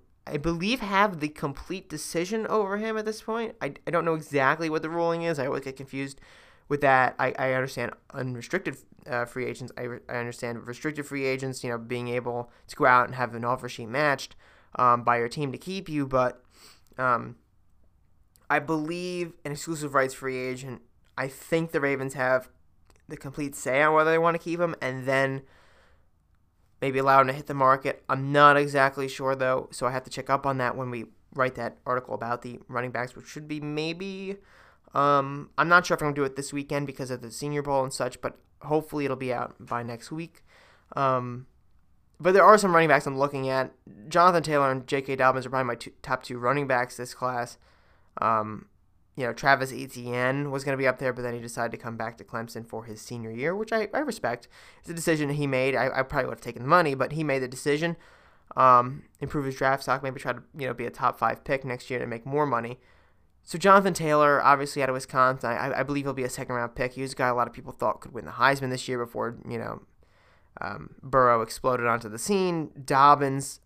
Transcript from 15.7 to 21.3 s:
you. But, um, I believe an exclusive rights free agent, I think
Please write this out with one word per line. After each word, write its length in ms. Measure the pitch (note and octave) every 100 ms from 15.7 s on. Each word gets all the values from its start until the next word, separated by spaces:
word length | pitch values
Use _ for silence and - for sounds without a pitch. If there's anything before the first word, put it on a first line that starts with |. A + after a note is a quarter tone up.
| F#3+ F#3+
you. 200 | D3+ C#3
But, 360 | C3 B2 - _ _ - - _ -
um, 380 | B2+ A#2+ A#2+ A#2+ _ _ _ _ _ _ _ _ _ _ -
I 80 | D3
believe 760 | C#3 D#3+ D3+ F3 F3+ F3+ E3+ -
an 80 | C#3+
exclusive 420 | C#3+ - E3 D3
rights 220 | C3+ C3 C3
free 220 | C3+ B2+
agent, 440 | B2+ B2+ C3+ A#2+ - _ _ -
I 120 |
think 420 | C3+